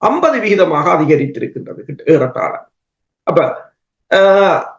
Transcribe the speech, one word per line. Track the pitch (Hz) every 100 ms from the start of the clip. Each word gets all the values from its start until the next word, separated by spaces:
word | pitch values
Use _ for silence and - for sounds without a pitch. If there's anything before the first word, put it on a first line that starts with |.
ஐம்பது | 214 330 330 254
வீதமாக | 214 196 170 147 165
அதிகரித்திருக்கின்றது | 165 151 139 135 - - - - -
கிட்ட-, | - - -
ஏறத்தாழ. | 151 127 - - - - _ _ _ _ _ -
அப்ப, | 160 139 - - _ _ _ -
ஆ, | 190 196 196 196 160 -